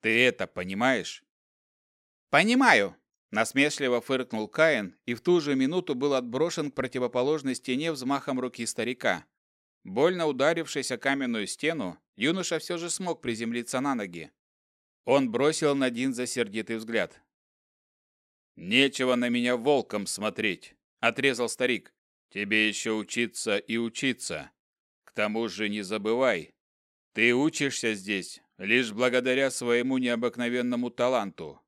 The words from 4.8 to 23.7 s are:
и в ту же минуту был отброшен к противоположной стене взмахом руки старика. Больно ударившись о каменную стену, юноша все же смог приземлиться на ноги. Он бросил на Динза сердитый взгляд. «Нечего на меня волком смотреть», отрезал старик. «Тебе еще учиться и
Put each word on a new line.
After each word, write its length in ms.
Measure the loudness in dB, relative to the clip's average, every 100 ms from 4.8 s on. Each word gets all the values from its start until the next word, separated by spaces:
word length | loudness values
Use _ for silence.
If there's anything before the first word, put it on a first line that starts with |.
| -2 -10 -8
и 80 |
в 80 | -4
ту 180 | 2 2
же 140 | 4 0
минуту 380 | 2 0 -2
был 220 | -2 0 0
отброшен 560 | 0 -2 -2 -2 -6
к 40 | -4
противоположной 800 | -4 -2 -2 0 0 0 -2
стене 380 | -6 -2 -2 -2
взмахом 480 | -4 -2 -4 -2 -4
руки 260 | -4 -6 -8
старика. 600 | -4 -4 -2 -2 -2 -6 _ _ _ _ _
Больно 420 | -8 2 2 2 -2
ударившись 680 | 2 2 2 -2 -6 -4
о 60 | -2
каменную 480 | 0 0 0 -2 -4
стену, 540 | -4 -4 -2 -6 -8 _ -2
юноша 420 | 0 0 -2 -4
все 200 | -4 -6
же 100 | -6
смог 320 | -6 -4 -4
приземлиться 580 | -4 -4 -4 -4 -4 -4
на 140 | -2
ноги. 380 | -2 -4 -8 -14 _ _ _ _ _ _ _ 2
Он 240 | 2 4
бросил 440 | 2 2 2 0 2
на 160 | 0
Динза 340 | 0 -4 -2 -4
сердитый 520 | -2 -2 -4 -4 -6
взгляд. 440 | -2 -2 -2 -6 _ _ _ _ _ _ _ _ _ _ _ _ _ -16
«Нечего 580 | -2 2 2 2 0 2
на 140 | 0
меня 260 | 0 0 0
волком 520 | 2 2 2 -4 -4
смотреть», 640 | -4 -4 -2 -4 -4 -10 _ _ _
отрезал 480 | 0 2 0 0 -4
старик. 460 | -2 -2 -2 -6 _ _ _ _
«Тебе 380 | -8 0 2 2
еще 280 | 0 -2 -4
учиться 640 | -4 -4 -4 -4 -2 -2
и 200 | -2